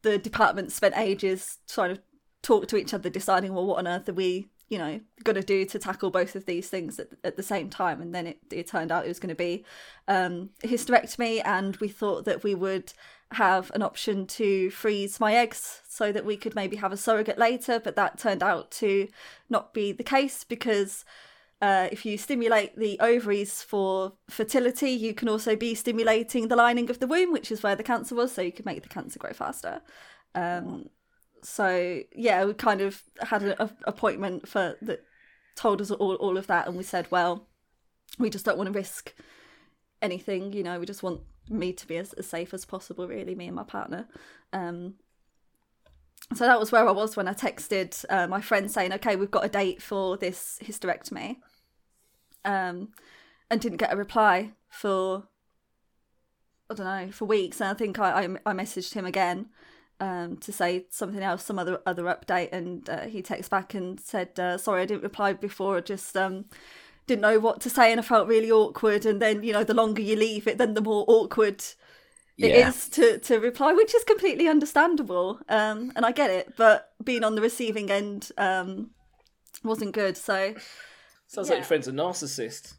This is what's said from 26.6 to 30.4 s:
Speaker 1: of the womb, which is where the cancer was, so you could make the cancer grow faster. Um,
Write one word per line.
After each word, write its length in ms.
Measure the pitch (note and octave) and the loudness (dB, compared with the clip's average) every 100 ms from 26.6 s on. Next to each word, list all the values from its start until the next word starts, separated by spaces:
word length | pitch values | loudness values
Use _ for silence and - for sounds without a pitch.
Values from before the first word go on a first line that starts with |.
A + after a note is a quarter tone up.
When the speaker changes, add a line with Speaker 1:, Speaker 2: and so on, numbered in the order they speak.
| A#3+ A#3+ A#3+ | 6 4 -2
Speaker 1:
of 80 | A#3+ | -2
the 60 | B3+ | 0
womb, 260 | E4 F4+ | 2 2
which 180 | D#4 - | 0 -2
is 120 | G#3+ | -2
where 120 | G#3 G3+ | -2 -2
the 60 | |
cancer 320 | A3 A#3 B3 | -2 -2 -2
was, 180 | A#3+ B3 | -2 -2
so 100 | B3 | -2
you 100 | F3+ | -6
could 140 | - G#3+ | -6 -10
make 160 | - | -10
the 60 | - | -10
cancer 300 | - - - | -12 -12 -12
grow 140 | - | -12
faster. 480 | - - - - - _ - - - _ | -8 -8 -8 -10 -10 _ -20 -20 -20 _
Um, 560 | F3+ | -6